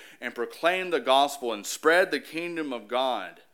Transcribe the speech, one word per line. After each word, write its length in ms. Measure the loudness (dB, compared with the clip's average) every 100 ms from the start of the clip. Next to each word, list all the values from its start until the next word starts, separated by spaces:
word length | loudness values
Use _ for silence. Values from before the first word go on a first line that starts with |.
| -16 -12
and 160 | -10 -6
proclaim 540 | -8 -2 0 0 0
the 100 | -2
gospel 540 | 4 4 4 0 -6
and 120 | -6 -8
spread 460 | 0 4 4 4
the 80 | 0
kingdom 540 | -6 -10 -8 -6 -6
of 160 | -8 -6
God 500 | -2 -2 -2 -6 -14 _